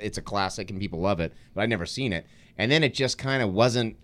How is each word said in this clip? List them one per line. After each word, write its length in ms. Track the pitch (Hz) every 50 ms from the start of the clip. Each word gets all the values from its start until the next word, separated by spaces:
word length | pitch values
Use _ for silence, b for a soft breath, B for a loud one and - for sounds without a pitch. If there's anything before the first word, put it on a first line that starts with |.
it's 180 | 104 104 - 95
a 40 |
classic 480 | 82 - 101 101 95 95 - - 98 92
and 80 | 98 95
people 220 | 101 92 - 80
love 180 | 90 98 101 82
it, 140 | 82 76 b b b b b
but 80 | 95
I've 60 | 107 117
never 180 | 113 90 85
seen 260 | - - 127 135 120
it. 140 | 90 82 - b b b b b b
And 140 | - 104 120
then 140 | 147 160 156
it 100 | 127 -
just 240 | - 135 120 - -
kinda 280 | - 135 135 131 120 98
wasn't 480 | 92 104 117 127 113 123 117 110 - -